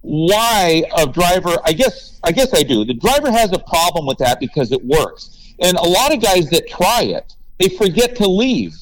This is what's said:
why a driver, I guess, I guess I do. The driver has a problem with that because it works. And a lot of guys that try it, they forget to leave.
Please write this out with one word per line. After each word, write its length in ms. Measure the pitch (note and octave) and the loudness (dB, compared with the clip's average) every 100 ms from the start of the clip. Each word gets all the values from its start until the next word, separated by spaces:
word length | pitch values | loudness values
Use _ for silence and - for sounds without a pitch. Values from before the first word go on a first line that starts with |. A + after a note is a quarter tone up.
why 840 | - D3+ E3 G#3 A#3 A3 F3+ D#3+ D#3 - | -4 -2 2 2 2 2 2 2 0 0
a 100 | D3+ | 0
driver, 500 | D#3+ F3 F#3 F3 E3+ | 2 2 2 0 -2
I 80 | D#3+ | 0
guess, 460 | D#3+ C4 - - - | 0 0 -2 -20 -6
I 80 | E3+ | -2
guess 220 | E3 C4 | 0 2
I 80 | E3+ | 2
do. 220 | D3 A#2 G#2+ | 2 0 -2
The 80 | |
driver 360 | A#2+ G#3 C#4+ C#4+ | -2 0 0 2
has 220 | A3+ G#3+ | 0 0
a 60 | F3+ | -2
problem 480 | - E3 F3 E3+ C#3+ | -2 0 0 -2 -6
with 120 | C3 | -2
that 220 | B2+ B2 | -2 -2
because 320 | B2+ D3+ A#2 | -4 -4 -2
it 100 | C3 | -4
works. 720 | B2 - F#2+ - - - - - | 0 0 0 -8 -20 -20 -20 -2
And 160 | F3 F#3 | 0 0
a 60 | |
lot 320 | E3+ F#3 C4+ | 2 2 2
of 80 | D4 | 2
guys 260 | G#3 F#3 D3+ | 2 2 2
that 180 | E3 - | -2 -2
try 340 | - F3+ A#3 | -2 0 2
it, 320 | A#2+ E2+ - - - - | -2 -6 -10 -20 -20 -2
they 100 | F#3 | -2
forget 480 | F#3 G3+ D#3 A#3+ A#3+ | 0 -2 2 0 0
to 120 | G3+ | 0
leave. 460 | F#3 C4 G3+ F2+ - | 0 0 -2 -4 -10